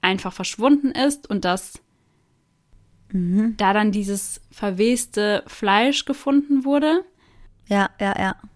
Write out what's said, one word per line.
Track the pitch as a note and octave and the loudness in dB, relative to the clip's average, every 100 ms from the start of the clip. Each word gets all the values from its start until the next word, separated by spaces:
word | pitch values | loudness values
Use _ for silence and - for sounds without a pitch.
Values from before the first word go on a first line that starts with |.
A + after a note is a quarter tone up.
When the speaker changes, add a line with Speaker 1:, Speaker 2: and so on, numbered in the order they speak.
Speaker 1:
einfach | F#3 F#3+ F#3 | -2 -2 -6
verschwunden | - F#3 - A#3+ C#4+ C#4 | -8 -10 -2 4 4 2
ist | - C4+ C#4+ - | 0 -2 -2 -6
und | G3+ | -4
dass | F3+ F#3 - - _ _ _ _ _ _ _ _ _ - _ _ _ | -2 -2 -4 -16 _ _ _ _ _ _ _ _ _ -20 _ _ _
Speaker 2:
Mhm. | F#3+ F3 F#3+ A3 G#3+ | -4 0 2 0 0
Speaker 1:
da | G3 | 2
dann | G3+ G#3+ | 2 2
dieses | G3+ G3+ G3+ - - _ | 0 -2 -4 -4 -8 _
verweste | - G3+ F#3 A3+ B3 - - G#3 G#3 - | -6 -6 0 2 2 -2 -2 0 0 -4
Fleisch | - G#3 G3+ B3 C#4+ | -6 2 4 4 0
gefunden | - C#4 - C#4 C#4+ C#4 | -4 -6 2 2 2 0
wurde. | C4 C#4+ D4+ E4 F#4 _ _ - - _ - | 2 0 2 0 -2 _ _ -20 -20 _ -2
Speaker 2:
Ja, | G3+ G3 _ | 0 0 _
ja, | G3 - | -4 0
ja. | F#3+ - - | -2 -4 -14